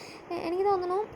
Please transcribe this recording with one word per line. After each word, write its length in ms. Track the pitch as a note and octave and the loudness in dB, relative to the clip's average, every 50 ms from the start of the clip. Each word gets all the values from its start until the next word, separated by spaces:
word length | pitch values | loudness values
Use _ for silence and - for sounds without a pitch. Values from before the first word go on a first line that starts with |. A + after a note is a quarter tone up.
| - - - - - - | -12 -14 -16 -14 -10 -8
എ-, 40 | F4 | -6
എനിക്ക് 300 | E4+ - E4 E4+ F#4 G4 | -4 -2 0 2 2 4
തോന്നുന്നു 420 | G4+ G4 F#4 F4+ F4+ F4+ G4 G#4+ G#4+ - | 4 4 4 2 2 0 0 0 -2 -2